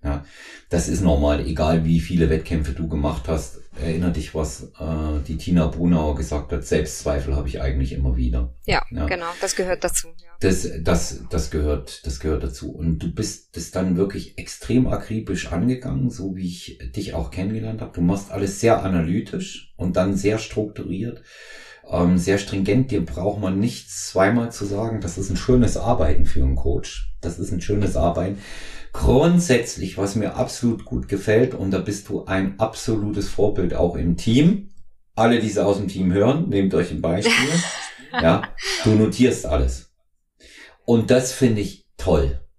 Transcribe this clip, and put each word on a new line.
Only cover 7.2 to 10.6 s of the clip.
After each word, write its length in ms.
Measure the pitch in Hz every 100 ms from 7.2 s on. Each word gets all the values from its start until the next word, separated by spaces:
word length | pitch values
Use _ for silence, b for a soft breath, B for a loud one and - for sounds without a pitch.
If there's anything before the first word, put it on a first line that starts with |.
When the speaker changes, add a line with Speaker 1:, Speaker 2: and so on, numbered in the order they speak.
| 69 69
Speaker 1:
habe 120 | 67
ich 120 | -
eigentlich 320 | 67 65 65
immer 240 | 64 67 62
wieder.“ 380 | 62 58 62 -
Speaker 2:
Ja, 180 | - 165 -
Speaker 1:
Ja. 140 | 120 -
Speaker 2:
genau, 240 | 180 170 175
das 120 | 190 -
gehört 280 | 185 175
dazu, 240 | 180 - 165 -
ja. 60 | - -
Speaker 1:
Das, 260 | - 87